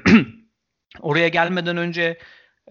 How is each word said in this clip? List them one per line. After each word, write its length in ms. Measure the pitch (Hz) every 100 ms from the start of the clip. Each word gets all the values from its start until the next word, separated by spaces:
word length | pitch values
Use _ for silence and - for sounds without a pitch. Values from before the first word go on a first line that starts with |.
| -
<clears throat> 920 | 208 143 - _ _ _ _ _ -
oraya 280 | - 151 170
gelmeden 480 | 165 170 180 170 175
önce, 420 | 170 170 165 170 - - _ _ -